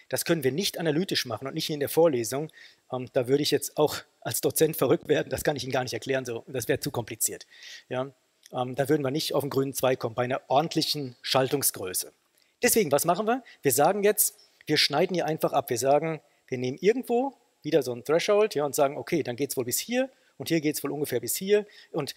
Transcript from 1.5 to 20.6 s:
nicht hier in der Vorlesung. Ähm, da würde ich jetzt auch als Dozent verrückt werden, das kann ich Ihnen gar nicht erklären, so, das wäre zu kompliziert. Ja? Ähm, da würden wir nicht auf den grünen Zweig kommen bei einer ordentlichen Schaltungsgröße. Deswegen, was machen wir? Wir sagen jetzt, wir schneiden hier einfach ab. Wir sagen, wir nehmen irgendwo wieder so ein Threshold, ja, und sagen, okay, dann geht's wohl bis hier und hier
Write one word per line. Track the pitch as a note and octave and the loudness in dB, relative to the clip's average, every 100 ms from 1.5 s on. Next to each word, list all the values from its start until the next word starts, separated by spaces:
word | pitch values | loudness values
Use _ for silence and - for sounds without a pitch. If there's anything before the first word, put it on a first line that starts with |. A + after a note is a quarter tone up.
nicht | D#3 - | -6 -6
hier | |
in | D3+ | -4
der | C#3 | -2
Vorlesung. | - E3+ B2+ A2+ C3+ D#3 - - _ _ | 4 4 4 -2 -4 -6 -12 -20 _ _
Ähm, | B2+ B2 | -8 -4
da | C#3 B2 | -2 2
würde | C#3+ | 2
ich | D3 | 2
jetzt | C#3+ - - | 0 0 0
auch | D3 - - _ | 0 0 -12 _
als | - A#2+ | -6 -2
Dozent | D3+ - D#3 D#3 | 0 2 2 2
verrückt | C3+ E3 - | 2 2 2
werden, | - - | 0 0
das | B2+ | -4
kann | - | -2
ich | D3 | -2
Ihnen | B2+ | -2
gar | C3 | -4
nicht | B2+ | -4
erklären, | A2+ - C3+ | -6 -2 -2
so, | B2+ A#2 - | -2 -8 -8
das | B2+ - | -6 -2
wäre | C3+ | -2
zu | - | -2
kompliziert. | - A2 A2 - F#2 - - - - - | -6 -6 -4 -4 -4 -16 -20 -20 -18 -8
Ja? | B2+ C3+ - _ _ - | -6 -6 -10 _ _ -10
Ähm, | C3+ B2+ B2+ | -6 -4 -2
da | C3+ | 2
würden | D3+ | 2
wir | C3 | 0
nicht | D3 - | -2 -2
auf | - | -2
den | C#3+ | 0
grünen | C3+ C3+ | 0 -2
Zweig | B2+ C3 C3 | 0 0 0
kommen | B2 | -2
bei | A2+ | -2
einer | B2 C3+ - | -2 -4 0
ordentlichen | C3 D#3+ E3 D3 D3+ C3+ A#2+ | 2 2 0 -2 -2 -6 -10
Schaltungsgröße. | - C3+ C3 C#3+ B2 - F#2+ F#2 - - _ _ _ _ | 0 2 2 2 0 -2 -6 -6 -8 -12 _ _ _ _
Deswegen, | A#3+ A#3 F3 | 2 4 4
was | C#3 | 2
machen | D#3+ F3 G#3+ | 2 0 0
wir? | B3+ - - | -2 -4 -4
Wir | C#3 | 0
sagen | C#3 D3+ G3+ | 4 4 4
jetzt, | G3+ G#3 - - _ _ - | 2 2 0 -4 _ _ -2
wir | D3+ | 2
schneiden | - C#3+ F3+ | 2 2 2
hier | F3+ D3+ | 0 -2
einfach | D#3 E3 | -2 0
ab. | C#3 - | 0 0
Wir | A#2 | 0
sagen, | C3+ D3 D#3+ D#3 - _ _ | 4 2 2 -4 -10 _ _
wir | B2+ | -4
nehmen | B2+ C#3 | -4 0
irgendwo | F#3 A#3+ A#3 A#3+ C4+ - _ _ | 2 2 0 0 0 -4 _ _
wieder | D3+ D#3 | 0 2
so | B2 | 2
ein | A#2+ | -4
Threshold, | A2+ D#3+ - G#3 G#3+ C#3+ | 0 0 4 4 2 0
ja, | |
und | D3 | -2
sagen, | C3 C#3 C3 | 2 0 0
okay, | - E3+ | -2 -2
dann | A#2+ A#2+ | -2 -4
geht's | C#3+ - | -4 -2
wohl | A#2+ | -2
bis | A#2+ | -4
hier | - B3 C4 _ _ - | -2 -2 -2 _ _ -12
und | B2 | -2
hier | E3 | 0